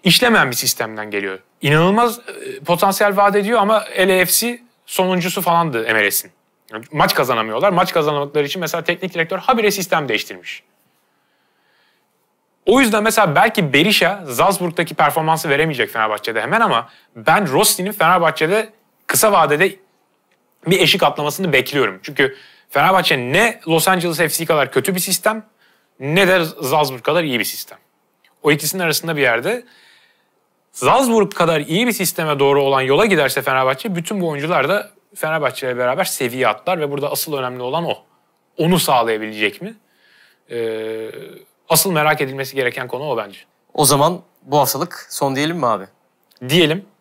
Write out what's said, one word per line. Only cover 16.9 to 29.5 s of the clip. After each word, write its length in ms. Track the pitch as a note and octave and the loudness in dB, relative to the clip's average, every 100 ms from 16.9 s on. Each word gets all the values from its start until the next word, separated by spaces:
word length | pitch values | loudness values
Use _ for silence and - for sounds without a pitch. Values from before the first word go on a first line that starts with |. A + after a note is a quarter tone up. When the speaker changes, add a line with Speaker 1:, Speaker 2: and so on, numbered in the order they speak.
| - _ A#2 | -20 _ -6
Speaker 1:
ben 360 | A2 F3+ F3 | 0 2 2
Rossi'nin 400 | C#3 G#3+ - F#3 | 2 2 0 -6
Fenerbahçe'de 760 | G#3 E3 F3+ E3 - D#3 G#3 G#3+ _ _ _ - | 0 2 4 2 0 0 0 -2 _ _ _ -4
kısa 240 | - A3 | 2 4
vadede 440 | G3 D3+ D3 F#3+ - _ _ _ _ _ _ _ _ - | 4 4 2 0 -2 _ _ _ _ _ _ _ _ 0
bir 120 | F3+ | 2
eşik 240 | D#3 F#3 | 4 4
atlamasını 500 | D3+ C#3+ D3 C#3+ F#3 | 2 0 -6 -4 2
bekliyorum. 460 | C3+ - C#3+ A2 F#2+ | 2 2 -2 -2 -4
Çünkü 340 | - C#3 C#3 G3+ - _ _ | -10 0 0 -2 -20 _ _
Fenerbahçe 480 | C#3+ D#3+ F#3+ F3 D3 | 0 2 2 2 -2
ne 420 | B2 E3 A3+ - - | 0 0 0 -2 -2
Los 200 | D#3+ F3 | 0 2
Angeles 300 | F#3 E3+ D#3+ | 0 0 -2
F 120 | D#3+ | -2
C 160 | - E3 | -2 0
kadar 260 | D#3 C3+ | 0 2
kötü 240 | C3 D#3 F3+ | 0 0 -2
bir 40 | |
sistem 460 | F#3+ F3+ A3 A3 G#3+ _ _ _ _ _ | -2 -2 -2 -2 -10 _ _ _ _ _
ne 280 | C3+ F3 F#3 | -2 2 4
de 180 | F#3 D#3 | 4 0
Salzburg 580 | - C3+ D3+ C#3+ B2+ | -4 -2 0 0 -2
kadar 200 | C3 E3 | -2 0
iyi 160 | D#3+ A#2+ | 0 -2
bir 60 | G2 | -4
sistem. 320 | - - - _ _ _ _ _ _ | -8 -14 -20 _ _ _ _ _ _
O 80 | D3+ | 0
ikisinin 320 | D3 D3+ F#3+ | 0 -2 -4
arasında 320 | E3+ D3 E3 D3+ | -2 -2 -4 0
bir 60 | |
yerde. 420 | C3 A#2 D3 | 2 2 -2